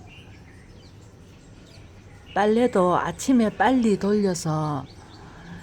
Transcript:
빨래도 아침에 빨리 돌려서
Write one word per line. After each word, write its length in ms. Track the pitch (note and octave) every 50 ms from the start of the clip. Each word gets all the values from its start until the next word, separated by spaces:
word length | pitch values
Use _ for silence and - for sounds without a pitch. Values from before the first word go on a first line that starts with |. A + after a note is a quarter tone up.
| - - - - - - - - - - - - - - - - - - - - - - - - - - - - - - - - - - - - - - - - - - - - - - -
빨래도 640 | F#3 G3+ G#3+ A3 A3+ B3 D#3+ - G3+ F3+ F3+ F3
아침에 540 | B2+ - E3 E3+ - - - C4+ A#3+ A3+ G#3
빨리 480 | - - G3 A#3 C4+ B3+ A3+ A3 G3 F#3
돌려서 880 | G3 G3 G#3 G#3+ G3+ F#3+ F3 D#3+ - D#3+ D#3 D#3 D#3 D3+ D3 C3+ C3 - - - - - - - - - - - - - - -